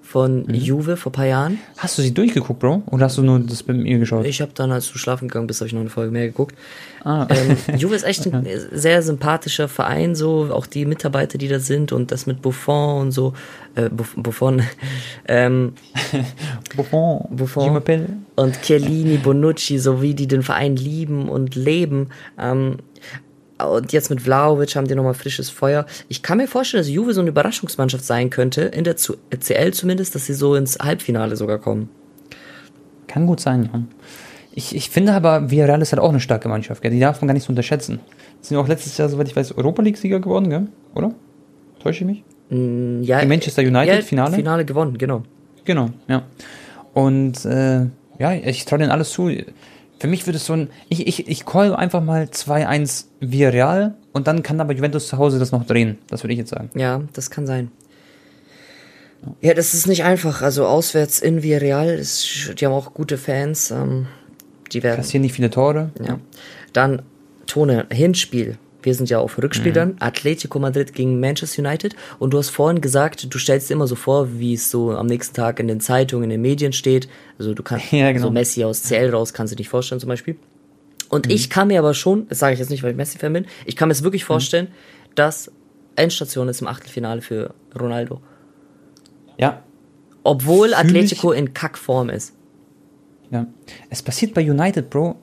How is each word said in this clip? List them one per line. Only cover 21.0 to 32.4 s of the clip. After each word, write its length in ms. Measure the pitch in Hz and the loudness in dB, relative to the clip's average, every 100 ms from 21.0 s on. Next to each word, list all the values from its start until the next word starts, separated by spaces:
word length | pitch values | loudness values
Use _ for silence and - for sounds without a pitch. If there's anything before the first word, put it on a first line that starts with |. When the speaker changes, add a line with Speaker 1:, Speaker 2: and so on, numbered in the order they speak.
| 156 143 139 | -4 -4 -2
Speaker 1:
und 260 | - 131 | -2 -2
leben. 540 | 131 135 165 165 139 135 - - - | -2 0 2 0 -2 -4 -10 -20 -8
Ähm, 380 | 120 131 131 131 - - - - - - _ _ | -2 0 0 -4 -12 -20 -20 -20 -20 -20 _ _
und 340 | 73 104 131 | 0 0 2
jetzt 160 | 156 131 | 0 0
mit 120 | 135 | -4
Vlahovic 560 | 123 131 151 147 143 143 | 0 2 4 2 0 -2
haben 100 | 135 | -2
die 80 | |
nochmal 200 | 135 131 | 0 0
frisches 360 | 127 139 135 131 | -2 -6 -8 -10
Feuer. 340 | - 135 147 147 - - | -2 0 0 -2 -12 -12
Ich 140 | - | -10
kann 160 | - 254 | -2 0
mir 80 | 262 | 0
vorstellen, 340 | 247 254 220 | -2 0 0
dass 80 | 151 | 0
Juve 240 | 147 240 | -2 0
so 80 | 196 | 0
eine 100 | 170 | 2
Überraschungsmannschaft 760 | 151 196 233 175 - 131 131 | 2 0 -2 -8 -2 -2 -2
sein 260 | - 120 127 | -2 0 0
könnte, 320 | 127 127 131 | 0 0 0
in 220 | 180 - | -2 0
der 120 | 170 - | -2 -2
zu-, 200 | - - _ 127 | -4 -6 _ -8
C 140 | - | -2
L 200 | - 165 | 2 2
zumindest, 400 | 185 180 185 185 | 0 -2 -2 -2
dass 120 | 156 131 | -6 -6
sie 80 | |
so 200 | 139 143 | 0 2
ins 240 | 143 135 - | 4 2 -2
Halbfinale 560 | 143 160 - 117 110 | -2 -2 -2 -2 -2
sogar 240 | 110 104 107 | -2 -2 -2
kommen. 300 | 110 107 107 - - - - - | -2 -4 -6 -12 -20 -20 -20 -20